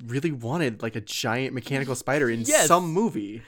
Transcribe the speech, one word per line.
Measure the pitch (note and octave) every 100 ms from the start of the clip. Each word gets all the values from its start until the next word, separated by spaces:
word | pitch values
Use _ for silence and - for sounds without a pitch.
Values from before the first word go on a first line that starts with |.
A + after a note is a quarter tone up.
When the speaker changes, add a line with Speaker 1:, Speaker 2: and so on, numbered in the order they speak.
| A#2
Speaker 1:
really | C3 E3
wanted, | C3+ C#3 E3+ C#3 G#2+
like, | A2+ A2+
a |
giant | - - B2 A#2+ C3 B2+
mechanical | - C3+ C3+ B2
spider | - D3+ B2
in | A#2
Speaker 2:
Yes. | A2+ D4+ D#3
Speaker 1:
some | F3+ E3+
movie. | E3+ A3 - G2+ A2